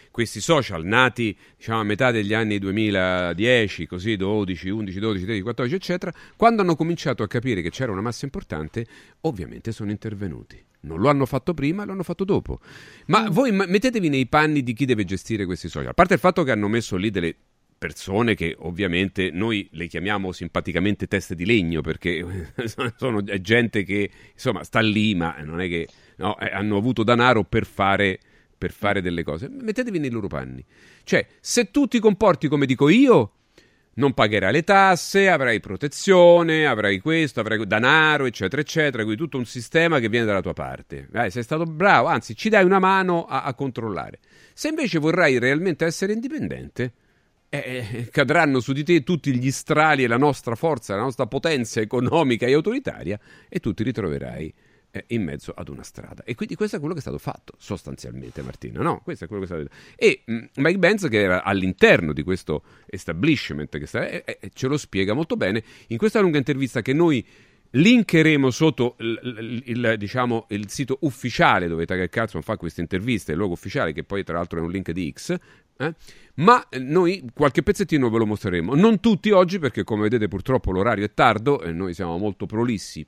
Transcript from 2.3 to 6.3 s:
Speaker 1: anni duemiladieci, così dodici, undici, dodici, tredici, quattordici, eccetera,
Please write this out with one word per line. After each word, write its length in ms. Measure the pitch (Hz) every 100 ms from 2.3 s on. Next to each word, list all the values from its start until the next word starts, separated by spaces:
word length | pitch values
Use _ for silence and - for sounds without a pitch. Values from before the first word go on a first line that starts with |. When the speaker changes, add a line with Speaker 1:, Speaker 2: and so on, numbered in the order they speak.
Speaker 1:
anni 260 | 107 107 101
duemiladieci, 1300 | 95 104 107 98 92 90 87 87 117 123 104 - 80
così 280 | 90 104 104
dodici, 540 | 95 107 92 87 92
undici, 300 | 107 101 92
dodici, 240 | 110 98 92
tredici, 180 | 107
quattordici, 320 | 101 113 123 185
eccetera, 380 | - 180 185 - -